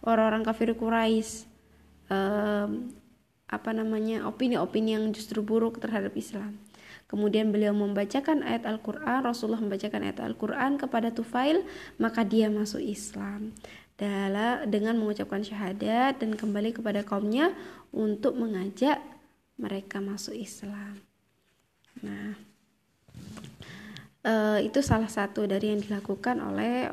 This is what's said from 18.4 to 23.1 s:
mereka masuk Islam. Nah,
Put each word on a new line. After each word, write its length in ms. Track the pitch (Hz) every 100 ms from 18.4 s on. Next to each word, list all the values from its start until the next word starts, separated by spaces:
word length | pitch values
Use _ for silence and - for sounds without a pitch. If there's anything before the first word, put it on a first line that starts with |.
| 226 196 190 196 262 285 - - _ _ _ -
mereka 400 | 214 196 196 202
masuk 400 | 196 202 - 214
Islam. 640 | 202 - 202 202 202 202 - _ _ _ _ _ _ _ _ - 208
Nah, 320 | 202 208 208 - _ _ _ _ _ _